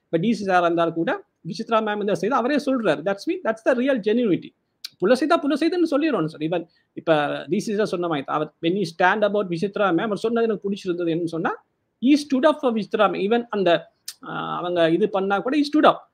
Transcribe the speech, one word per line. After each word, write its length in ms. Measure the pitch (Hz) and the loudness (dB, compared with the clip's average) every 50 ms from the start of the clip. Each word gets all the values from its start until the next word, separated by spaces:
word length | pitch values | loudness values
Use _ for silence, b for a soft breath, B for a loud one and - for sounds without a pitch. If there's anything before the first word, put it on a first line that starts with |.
| _ | _
இப்ப 140 | _ 170 | _ -2
டி 160 | 165 175 233 220 | 0 0 0 0
சி 100 | 190 202 | 0 0
சார் 180 | 190 185 180 | 2 2 4
இருந்தாலும் 320 | 175 170 170 170 170 165 165 | 4 4 2 2 0 0 0
கூட 300 | 170 165 262 359 403 - _ _ _ - | -2 -2 -2 -4 -4 -8 _ _ _ -12
Vichitra 240 | 165 160 - 220 - | -10 -10 -8 -2 0
ma'am 280 | 226 220 220 208 208 208 | 0 0 0 0 -4 -2
இந்த 160 | 196 208 190 | -2 -2 0
செய்து 200 | 160 185 220 277 | 0 0 0 0
அவரே 200 | 240 226 277 294 | 0 0 0 0
சொல்றாரு. 460 | 285 285 269 269 247 220 180 143 147 165 | 0 0 0 -2 0 2 0 0 0 -2
That's 200 | 196 196 196 - | -4 -4 -2 -4
mean, 140 | 311 381 370 - | -6 -6 -2 -4
that's 220 | 226 220 - _ | -4 -4 -2 _
the 80 | 320 269 | 0 0
real 260 | 240 254 285 269 226 | 2 2 0 0 0
genuinity. 500 | 185 214 214 247 247 202 160 - - - - _ _ _ _ _ - - _ _ | 0 0 0 2 2 2 0 -2 -2 -10 -20 _ _ _ _ _ -18 -18 _ _
புள்ள 120 | 180 208 | 2 2
செய்தா 280 | 254 247 311 285 339 339 | 4 2 4 2 2 0
புள்ள 120 | 294 277 311 | 2 -2 0
செய்துன்னு 360 | - 320 330 359 359 330 - | 0 0 0 0 0 0 0
சொல்லிடுறோம் 340 | 285 285 320 320 247 185 156 | 0 0 0 0 0 0 -2
சார். 140 | 156 - 143 | -4 -4 -6
Even 280 | 151 160 180 170 170 - _ _ _ _ _ | -4 -4 -4 -4 -6 -8 _ _ _ _ _
இப்ப 520 | - - 170 156 151 147 147 143 147 147 - | -6 0 2 2 2 2 -2 -4 -6 -4 -4
டி 100 | - 214 | -4 -2
சி 160 | - 240 202 | -2 -2 -2
சார் 100 | 208 214 | -2 -2
சொன்ன 220 | 170 190 175 175 | -2 -2 -4 -2
மாதிரி 180 | 170 156 139 135 | -2 -2 -4 -2
தான். 100 | - 143 | -4 -4
அவர் 180 | 151 156 151 - _ | -4 -4 -4 -6 _
when 120 | 165 165 185 | -2 -2 0
he 80 | 208 | 0
stand 420 | 190 165 - - 180 180 208 220 208 | -2 -4 0 2 2 2 4 2 0
about 200 | 202 202 208 208 180 | 0 0 -2 -2 -2
Vichitra 480 | 170 165 208 196 202 202 202 190 165 | -4 -4 -4 -4 -2 0 0 0 0
மேம் 40 | 170 | 0
அவர் 160 | 220 220 202 | -2 -2 -4
சொன்னது 280 | - - 226 233 226 233 | -4 -2 -2 0 0 0
எனக்கு 260 | 220 214 - - 202 | 0 -2 -4 -4 -6
பிடிச்சிருந்தது 400 | 208 196 - 185 170 175 175 165 160 | -6 -4 -4 -6 -4 -2 -2 -2 -2
என்னன்னு 120 | 175 170 | -2 -4
சொன்னா, 380 | 160 165 160 190 320 453 - _ _ _ _ _ _ _ _ | -4 -4 -4 -4 -4 -4 -6 _ _ _ _ _ _ _ _
he 80 | 226 269 | 2 4
stood 360 | 302 285 - - 269 254 320 | 4 2 2 -2 -2 2 4
up 100 | 302 294 | 2 2
for 160 | 302 - 247 226 | 2 0 -2 0
Vichitra 280 | 220 180 - - 208 | -2 -2 -2 2 2
ma'am. 200 | 202 185 175 165 | 2 2 2 0
Even 240 | 190 202 233 240 233 - | 0 0 0 0 0 -2
அந்த, 420 | 214 202 185 170 165 165 - - _ _ _ - - _ 175 | -4 0 2 2 2 2 0 -8 _ _ _ -18 -18 _ -14
ஆ, 300 | 165 165 160 160 160 156 | -10 -8 -6 -6 -6 -6
அவங்க 320 | 151 170 175 175 170 165 160 | -6 -4 -2 2 2 4 4
இது 200 | 165 180 214 202 | 4 2 2 0
பண்ணா 300 | 196 185 190 196 202 190 | 0 -2 0 0 0 -2
கூட 180 | - 254 294 | -2 -2 0
he 40 | 302 | 0
stood 240 | 285 294 - 302 285 | 0 2 2 6 6
up. 120 | 196 - - - _ | 6 4 4 -4 _